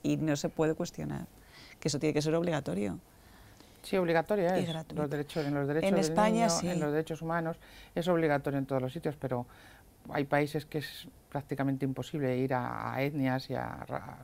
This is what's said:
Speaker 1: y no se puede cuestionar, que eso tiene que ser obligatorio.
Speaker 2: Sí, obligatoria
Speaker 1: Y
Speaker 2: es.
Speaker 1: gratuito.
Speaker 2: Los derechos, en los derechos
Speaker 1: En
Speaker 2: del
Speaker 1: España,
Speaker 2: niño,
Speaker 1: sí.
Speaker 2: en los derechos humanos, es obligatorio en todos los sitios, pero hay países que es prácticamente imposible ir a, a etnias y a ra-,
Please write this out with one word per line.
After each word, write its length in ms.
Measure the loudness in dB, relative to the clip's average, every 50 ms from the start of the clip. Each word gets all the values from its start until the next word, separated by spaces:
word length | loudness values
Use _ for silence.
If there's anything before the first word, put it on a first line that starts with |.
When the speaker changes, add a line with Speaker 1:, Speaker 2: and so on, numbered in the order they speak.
| -2
Speaker 1:
y 140 | -2 0 0
no 180 | 0 0 0
se 140 | 0 -2 -2
puede 240 | 0 2 2 2 2
cuestionar, 520 | 0 -4 -6 -6 -8 -8 -6 -6 -8 -10 -12 -16 -20 -20 -20 -20 -20 -20 -20 -12 -6
que 80 | -4 -2
eso 120 | -2 0
tiene 140 | 2 2 2
que 80 | 2
ser 140 | 2 2 2
obligatorio. 640 | 2 2 2 0 0 -2 -2 -2 -2 -2 -2 -4 -6 -10 -18 -20 -20 -20 -20 -20 -20 -20 -20 -20 -20 -20 -20 -20 -20
Speaker 2:
Sí, 140 | -8 -2 0
obligatoria 640 | 2 4 4 4 4 4 2 2 2 2 2 2 2
Speaker 1:
Y 40 | 0
Speaker 2:
es. 60 | 0
Speaker 1:
gratuito. 320 | -2 -6 -6 -6 -4 -4
Speaker 2:
Los 80 | -2 -2
derechos, 360 | -2 -4 -4 -4 -2 -2 0
en 80 | 0 0
los 140 | 0 0 2
derechos 180 | 2 2 2 4
Speaker 1:
En 60 | 4
Speaker 2:
del 80 | 4 2
Speaker 1:
España, 440 | 2 4 4 4 4 4 4 4 4
Speaker 2:
niño, 20 |
Speaker 1:
sí. 180 | 4 2 2 0
Speaker 2:
en 120 | 0 0
los 100 | 0 0
derechos 300 | 0 0 0 -2 -4 -6
humanos, 340 | -4 -2 -2 0 0 -2 -4 -6 -10 -20 -20 -20 -16 -8 -4
es 120 | -2 2 2
obligatorio 500 | 4 4 4 4 4 2 2 0 0 0
en 60 | 0
todos 160 | 0 0 0
los 100 | 0 -2
sitios, 240 | -4 -4 -4 -4 -4 -4
pero 280 | -4 -2 -2 -2 -4 -6 -12 -20 -20 -20 -20 -20 -20 -20 -20 -18 -10 -4
hay 160 | -2 -2 0
países 400 | 2 4 2 2 2 0 -4 -4
que 140 | -4 -6 -6
es 280 | -6 -6 -8 -12 -16 -16 -18 -20 -14 -8
prácticamente 540 | -8 -6 -6 -4 -2 0 0 0 0 0 0
imposible 520 | -2 -2 -2 -6 -4 -4 0 0 2 2 2
ir 160 | 2 2 2
a, 400 | 0 0 -2 -4 -4 -6 -4 -2
a 80 | -2
etnias 480 | -2 0 0 2 2 2 2 0 -2 -2
y 60 | -4
a 280 | -4 -4 -4 -6 -8 -8 -6
ra-, 320 | -6 -6 -6 -8 -14 -14